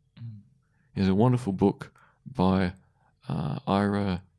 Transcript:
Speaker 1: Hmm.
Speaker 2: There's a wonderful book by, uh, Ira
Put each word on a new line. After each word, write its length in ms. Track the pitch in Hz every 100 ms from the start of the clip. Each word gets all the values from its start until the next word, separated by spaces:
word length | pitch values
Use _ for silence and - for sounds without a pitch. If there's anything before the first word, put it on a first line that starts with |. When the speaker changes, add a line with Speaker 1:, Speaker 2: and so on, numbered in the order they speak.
| _ -
Speaker 1:
Hmm. 200 | 117 104 - _ _ _ _ -
Speaker 2:
There's 120 | 95
a 60 | 95
wonderful 380 | 123 123 110
book 380 | 95 98 - - - _ _ -
by, 480 | - 92 92 92 92 _ _ _ _ -
uh, 300 | - 160 - -
Ira 560 | 98 101 101 101 90 -